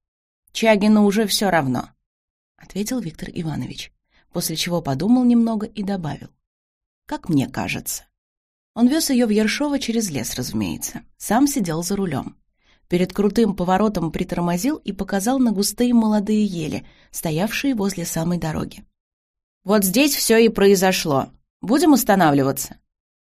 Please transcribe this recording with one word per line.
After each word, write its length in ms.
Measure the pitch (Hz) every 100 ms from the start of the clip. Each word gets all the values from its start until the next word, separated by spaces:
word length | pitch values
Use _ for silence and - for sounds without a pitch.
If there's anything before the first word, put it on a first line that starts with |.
| _ _ _ _ _
"Чагину 520 | - 226 214 214 214
уже 220 | 202 202 214
все 240 | - 202
равно", 400 | 170 135 123 - _ _ _ _ _ _ _
ответил 440 | - 185 208 254
Виктор 280 | 165 - -
Иванович, 600 | - 160 143 - - - _ _ _ _
после 240 | 175 - 160
чего 240 | - 170
подумал 440 | 165 135 185 247
немного 420 | 247 240 226 220 208
и 160 | -
добавил: 460 | 196 196 156 - - _ _ _ _ _ _ _ -
"Как 220 | 294 -
мне 200 | 147 -
кажется". 560 | - 85 - - - - _ _ _ _ _ _ -
Он 120 | 247
вез 200 | 311 320
ее 180 | 254 240
в 40 |
Ершово 480 | 208 214 - 294 277
через 320 | 254 226 208
лес, 240 | 139 -
разумеется. 640 | - 127 110 95 78 - - - _
Сам 300 | - 214 285
сидел 360 | 277 175 156
за 140 | 170 202
рулем. 400 | 196 165 - - _ _ _ _ _
Перед 220 | 175 185
крутым 460 | - 208 202 220 190
поворотом 560 | 175 185 220 202 165
притормозил 640 | - 185 180 175 175 240 311
и 160 | -
показал 460 | 190 196 196 202 269
на 120 | 240
густые 440 | 190 202 - 247
молодые 500 | 240 220 208 202 214
ели, 420 | 208 175 151 - - _ _
стоявшие 640 | - 175 156 214 - 277
возле 300 | 240 196 185
самой 320 | 170 160 165 175
дороги. 480 | 160 151 - - - _ _ _ _ _ _ _
"Вот 180 | 185 214
здесь 320 | 196 196 294
все 220 | - - 226
и 140 | 226
произошло. 800 | 220 196 196 190 185 165 139 - - _ _
Будем 320 | 175 277 330
останавливаться?" 800 | 220 - 190 160 143 135 135 - - _ _ _ _